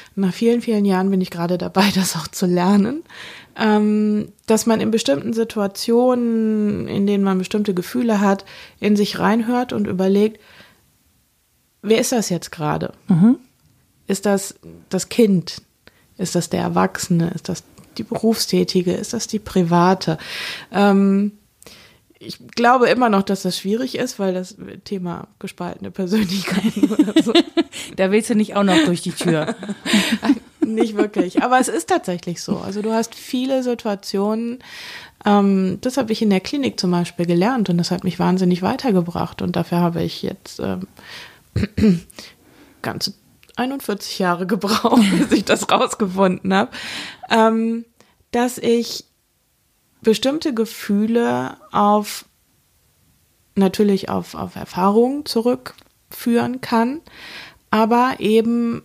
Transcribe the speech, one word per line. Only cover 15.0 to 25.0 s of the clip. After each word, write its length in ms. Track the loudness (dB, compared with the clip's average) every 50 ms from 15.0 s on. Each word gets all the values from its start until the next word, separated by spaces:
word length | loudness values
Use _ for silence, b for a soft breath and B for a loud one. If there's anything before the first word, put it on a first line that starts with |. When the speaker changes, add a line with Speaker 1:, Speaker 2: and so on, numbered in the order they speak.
| -4 -4
Speaker 1:
Kind? 520 | 2 4 4 6 6 2 0 -2 -10 -14 -16 _ _ _ _ b b b b b b -8
Ist 180 | -8 -4 -2
das 140 | -2 -2 -2
der 120 | -4 -4
Erwachsene? 680 | -2 -2 0 0 0 0 0 -4 -4 0 0 0 0 0
Ist 180 | -4 -6 -8 -8
das 140 | -10 -10 -10 _ -20 -20 -20 -20 -14 -12
die 60 | -10
Berufstätige? 920 | -8 -6 -2 0 0 0 0 0 0 2 0 0 2 0 0 0 0 -2
Ist 200 | -4 -4 -6 -6
das 120 | -8 -6 -6
die 120 | -6 -8
Private?“ 760 | -6 -2 0 0 2 4 4 4 4 4 4 2 0 -4 -4 -4 B B B B B B B B B B
Ähm, 600 | 0 2 4 4 6 4 4 4 4 2 2 0 -4 -8 _ _ _ _ -20 b b b b b b b b _ _ _
ich 220 | -16 -16 -16 -16 -18 -14
glaube 400 | -6 0 2 4 4 6 6 4
immer 220 | 4 4 2 2
noch, 140 | 2 2 2
dass 180 | 0 -2 -2 -2
das 160 | -4 -6 -4
schwierig 360 | -4 -2 -2 -2 -2 -4 -4
ist, 240 | -4 -6 -6 -4 -4
weil 140 | -4 -4 -4
das 220 | -4 -6 -10 -14 -18 -18 -18 -18 -16 -12
Thema 420 | -10 -8 -6